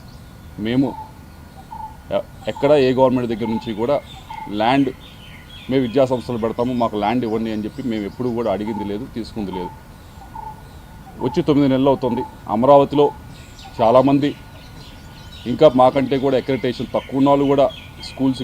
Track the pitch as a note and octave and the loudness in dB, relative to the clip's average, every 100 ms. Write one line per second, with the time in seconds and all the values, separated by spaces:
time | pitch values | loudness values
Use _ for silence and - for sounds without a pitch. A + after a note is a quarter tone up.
0 | - - - - - - G#2+ B2+ C3 - | -20 -20 -20 -20 -18 -8 -2 0 0 -2
1 | - - - - - - - - - - | -14 -18 -20 -20 -20 -20 -18 -16 -16 -16
2 | - - - - - - C#3+ D3+ C3 B2 | -6 -6 -6 -12 -10 -2 2 4 4 4
3 | C3 B2+ A#2+ G#2+ A2+ A2+ - G#2 A#2+ C#3+ | 2 2 -2 -4 -4 -4 -6 -4 -2 -2
4 | - - - - - G#2 A2+ C#3 C3+ - | -4 -18 -16 -14 -8 -2 2 2 2 -2
5 | - - - - - - - C3 B2 A#2 | -16 -20 -20 -20 -20 -16 -4 -2 0 2
6 | C3 B2+ A2+ A#2+ A2+ A2 B2 A#2+ A2+ G#2+ | 2 0 -4 -4 -4 -2 -2 0 -2 0
7 | G#2 B2 A#2 A2 A2+ G#2+ G#2 - C3 A2 | 0 0 -2 -2 -4 -4 -6 -6 -6 -4
8 | G2+ - B2 A#2 A2+ G2 G#2+ G#2 G2+ G2+ | -6 -6 -4 -2 -2 -2 -4 -6 -6 -8
9 | C3 A#2+ G#2 A2+ F#2+ F2+ F2 - - - | -8 -10 -10 -8 -8 -8 -10 -12 -20 -20
10 | - - - A5 A5 - - - - - | -20 -20 -18 -14 -14 -16 -18 -20 -20 -20
11 | - - B2 F3 D#3+ C#3+ C#3 C3 C#3 - | -18 -6 -4 -2 0 2 2 2 2 2
12 | B2+ A#2+ B2 - - G#2+ C3 C#3+ C#3 C#3+ | 0 -4 -6 -10 -6 0 6 6 6 2
13 | C#3+ - - - - - - - A2+ B2+ | 2 0 -16 -20 -20 -20 -12 0 4 6
14 | C3 C#3 C#3+ A2+ - - - - - - | 6 4 0 -4 -14 -20 -20 -20 -20 -20
15 | - - - - A2+ A#2 D#3 B2+ B2+ C3 | -20 -20 -20 -12 -6 6 6 8 4 4
16 | B2+ C#3 C3+ C3 - C3 B2 A#2 A#2 A2+ | 0 0 2 0 0 -2 -2 -4 -4 -4
17 | - C3+ C#3 C#3+ C#3 C#3 C3 - - - | -2 2 4 4 4 4 2 0 -16 -16
18 | - - C3+ B2+ | -12 -4 -2 -2